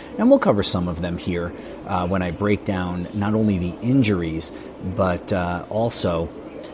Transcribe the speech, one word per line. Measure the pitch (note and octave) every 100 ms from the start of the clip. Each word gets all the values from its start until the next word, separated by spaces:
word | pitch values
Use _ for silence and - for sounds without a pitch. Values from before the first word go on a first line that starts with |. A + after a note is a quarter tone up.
| - -
and | A#3+
we'll | C#4
cover | G3+ G#2
some | F#2+ F#2+ F2
of | E2
them | F2 E2+
here, | - F2 E2+ - - - -
uh, | F#2 F2+
when | F#2+
I | F2+
break | D#2+ G#2 G#2
down | - F#2+ F2+ F2 F2
not | G#2 G2+
only | A2 G#2+ F#2+
the | F2+ -
injuries, | A2+ C3+ G#2+ F#2+ E2 D#2+ - - - - F#2 F#2
but, | F#2 F2 -
uh, | F#2+ F2 F2 -
also | G#2 A#2 - G2 E2 E2 - - - -